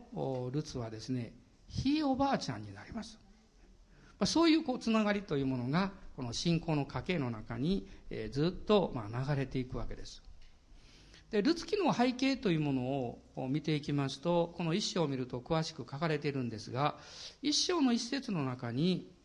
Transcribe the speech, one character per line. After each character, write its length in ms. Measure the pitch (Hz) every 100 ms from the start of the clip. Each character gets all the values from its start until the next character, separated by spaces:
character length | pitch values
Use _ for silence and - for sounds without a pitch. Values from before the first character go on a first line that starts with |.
| -
お、 360 | 185 139 127 123
ル 100 | 143
ツ 160 | 151 131
は 120 | 113
で 100 | 110
す 100 | 117
ね、 220 | 127 117 - - - -
ひ 320 | - 262 302
い 40 |
お 120 | 285
ば 180 | 262 277
あ 60 | 220
ち 120 | -
ゃ 40 | 107
ん 60 |
に 100 | 104
な 100 | 95
り 80 | -
ま 100 | 220
す。 160 | - - - - _ - - - - - - -
ま 60 |
あ、 20 | 196
そ 200 | 311 330
う 40 |
い 40 |
う、 80 | 311
こ 120 | 311
う、 40 | 247
つ 120 | 226
な 120 | 220
が 100 | 208
り 100 | 202
と 140 | 196 143
い 60 |
う 40 | 135
も 100 | 127
の 120 | 135
が、 240 | 160 190 - - -
こ 60 |
の 100 | 120
信 280 | 113 175 165
仰 160 | 165 151
の 80 |
家 180 | 135 131
系 160 | 123 180
の 120 | 123
中 280 | 113 104 117
に、 300 | 151 196 - - -
え 180 | 117 110
ー、 20 |
ず 160 | 127 165
っ 160 | 180
と、 280 | - 208 165
ま 140 | 123 104
あ、 220 | 120 135
流 60 | 139
れ 60 | 135
て 120 | 135
い 60 |
く 140 | 120 120
わ 80 | 110
け 100 | -
で 80 |
す。 180 | - - - - - - - - - - - - -
で、 120 | 214
ル 120 | 254
ツ 120 | 339 -
記 100 | 427
の 160 | 311
背 200 | 190 254
景 240 | 254 269 269
と 140 | 196
い 60 | 160
う 40 |
も 120 | 147
の 100 | 135
を、 400 | 123 139 120 - -
こ 120 | - 135
う、 20 |
見 140 | 147
て 120 | 156
い 80 | 151
き 100 | 147
ま 160 | 143 139
す 120 | -
と、 320 | 170 175 170 -
こ 80 |
の 100 | 170
一 80 | 185
章 220 | 214 185
を 40 | 151
見 80 | 135
る 100 | 127
と 140 | 127
詳 200 | - 160
し 100 | 160
く 60 | -
書 200 | 120 139
か 80 | 165
れ 100 | 151
て 100 | 151
い 40 |
る 100 | 135
ん 80 | 120
で 80 | 107
す 120 | 113
が、 280 | 117 147 - - - - -
一 100 | 285
章 280 | 294 - 349
の 120 | 262
一 80 | 233
節 280 | - 277 -
の 140 | 180
中 280 | 131 123 120
に 380 | 117 175 175 - -